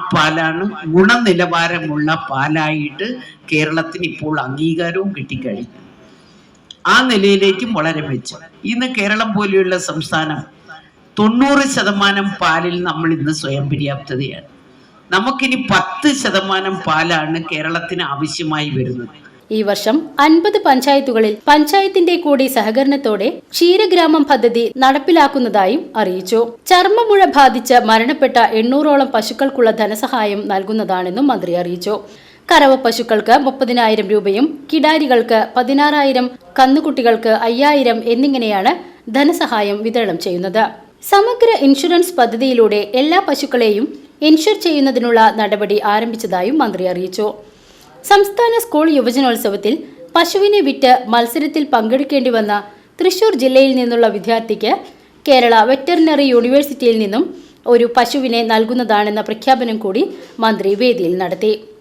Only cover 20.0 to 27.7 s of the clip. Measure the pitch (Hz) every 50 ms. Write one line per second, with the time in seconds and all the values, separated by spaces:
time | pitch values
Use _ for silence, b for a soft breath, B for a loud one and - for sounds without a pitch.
20 | 320 - - - 277 311 320 339 339 415 - 415 - 330 269 262 254 294 277 277
21 | 277 269 233 220 220 214 208 214 - - 294 302 302 294 - 392 392 381 381 392
22 | 349 339 349 339 339 294 285 247 269 262 - 247 208 220 220 254 277 269 285 277
23 | 277 226 214 196 196 247 359 - - _ - - 349 349 359 392 440 370 359 349
24 | 330 311 311 320 285 - 294 247 214 233 - 233 233 214 - 254 262 262 269 285
25 | 277 - 339 339 294 277 277 277 247 226 190 208 190 185 233 330 - - - 220
26 | 208 185 180 185 185 185 233 226 233 233 - - _ - 370 359 370 392 415 466
27 | 466 440 415 392 381 302 - 285 277 262 220 254 226 -